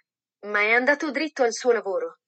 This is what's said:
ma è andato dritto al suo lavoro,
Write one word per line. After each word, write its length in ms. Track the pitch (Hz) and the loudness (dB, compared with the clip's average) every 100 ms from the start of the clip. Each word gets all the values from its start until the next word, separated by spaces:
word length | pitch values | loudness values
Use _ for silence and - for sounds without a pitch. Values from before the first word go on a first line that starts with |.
| _ _ _ _ 202 | _ _ _ _ -6
ma 140 | 208 | -2
è 120 | 208 | 2
andato 380 | 240 254 294 311 | 2 2 0 0
dritto 320 | 269 311 - | -4 -4 0
al 100 | 240 | 0
suo 200 | 220 254 | 0 0
lavoro, 480 | 226 202 180 165 - | 0 0 -4 -4 -10